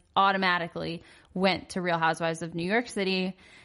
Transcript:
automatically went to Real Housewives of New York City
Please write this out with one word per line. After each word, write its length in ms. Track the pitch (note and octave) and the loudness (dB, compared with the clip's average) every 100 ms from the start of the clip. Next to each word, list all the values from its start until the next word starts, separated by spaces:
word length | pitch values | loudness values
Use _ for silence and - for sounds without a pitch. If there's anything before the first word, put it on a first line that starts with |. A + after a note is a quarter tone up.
| _ | _
automatically 880 | F#3+ G3 G3 F#3 F3 E3+ E3+ E3 E3 - - _ | 2 4 4 2 0 -2 -6 -8 -8 -14 -20 _
went 360 | F3+ F#3+ E3+ - | 0 2 2 -4
to 100 | F#3+ | -4
Real 180 | F3 E3 | 0 2
Housewives 440 | D#3+ D#3+ E3 E3 | 2 2 -2 -4
of 120 | E3 | -6
New 160 | E3+ F3 | -6 0
York 180 | A3+ A#3+ | 0 -2
City 480 | G#3 F#3+ F#3 F#3 - - - | -2 0 0 -2 -6 -18 -20